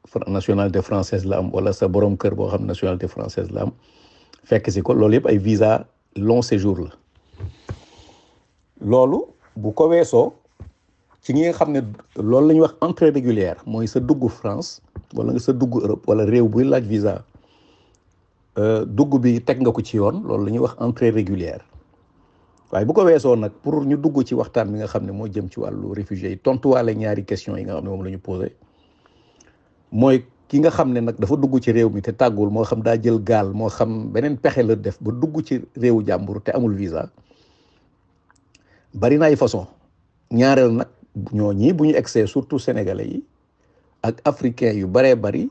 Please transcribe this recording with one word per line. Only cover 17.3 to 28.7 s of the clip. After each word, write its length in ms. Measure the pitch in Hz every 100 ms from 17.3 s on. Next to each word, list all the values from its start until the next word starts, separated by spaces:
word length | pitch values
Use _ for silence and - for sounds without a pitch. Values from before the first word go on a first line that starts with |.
| - _ _ _ _ _ _ _ _ _ _ _ -
euh, 260 | 107 110 -
dugg 300 | 98 147 139
bi 180 | 123 117
teg 200 | 120 131
nga 100 | 123
ko 100 | 113
ci 140 | 113 110
yoon, 260 | 101 175 220
loolu 180 | 104 101
la 60 |
ñuy 80 | 113
wax 160 | 120 -
entrée 300 | 120 120 120
régulière. 540 | 110 95 95 82 - - - _ _ _ _ _ _ _ _ _
Waaye 140 | 95 107
bu 80 |
ko 100 | 156
weesoo 320 | 180 160 139 117
nag, 160 | 107 -
pour 200 | 143 151
ñu 140 | 139 143
dugg 260 | 151 143 123
ci 80 | 131
waxtaan 360 | - - 104
bi 60 | 104
nga 80 | 107
xam 180 | 107 101
ne 60 |
moo 160 | 98 110
jëm 220 | 101 90
ci 80 | -
wàllu 320 | 104 101 98
réfugié 360 | 101 98 98 95
yi, 80 | 95
tontuwaale 580 | - 131 143 127 117 107
ñaari 300 | 110 104 98
question 320 | 98 - 98
yi 60 | 95
nga 80 |
xam 100 | -
ne 60 | 98
moom 140 | 95 95
la 60 |
ñu 60 | 95
posé, 360 | - 92 - - _